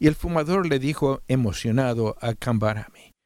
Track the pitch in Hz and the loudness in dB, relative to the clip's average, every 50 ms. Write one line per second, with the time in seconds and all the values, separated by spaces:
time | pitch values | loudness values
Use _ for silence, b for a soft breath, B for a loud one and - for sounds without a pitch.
0 | - 151 147 - - - 170 160 151 156 185 196 180 160 143 131 131 147 151 - | 2 2 2 2 -2 -2 0 0 0 2 2 0 2 2 0 0 0 -2 -2 0
1 | 147 135 135 - - - 127 131 120 104 92 - - 117 110 131 131 123 117 117 | 0 0 0 -2 -2 0 0 2 2 0 -2 -2 -2 0 0 2 2 0 0 0
2 | 113 107 - - - 117 110 - - 127 117 107 107 107 107 107 - - - - | -2 -2 -4 -4 -4 -6 -6 -4 -2 -2 0 2 2 0 0 -2 -6 -12 -16 -20
3 | - - _ _ _ | -20 -20 _ _ _